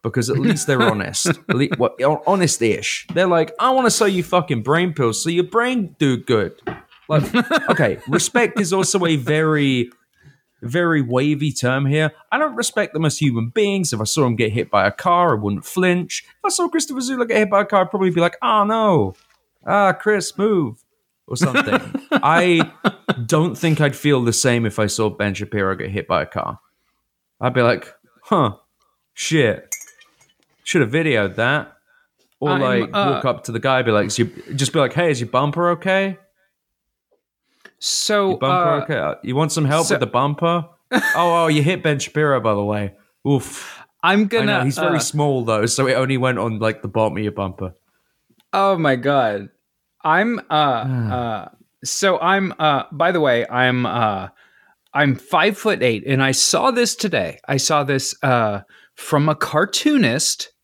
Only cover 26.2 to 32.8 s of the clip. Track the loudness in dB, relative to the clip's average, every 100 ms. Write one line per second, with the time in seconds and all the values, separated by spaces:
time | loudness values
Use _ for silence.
26.2 | -2 -6 -6 -10 _ _ _ _ _ _
27.2 | _ _ -2 2 2 0 -6 -20 _ _
28.2 | -2 2 2 0 _ _ _ _ _ -10
29.2 | -2 2 2 2 -6 -14 -14 _ -20 _
30.2 | _ _ _ _ -2 0 2 0 0 0
31.2 | 0 0 0 0 -4 _ _ _ _ _
32.2 | _ _ -2 0 2 0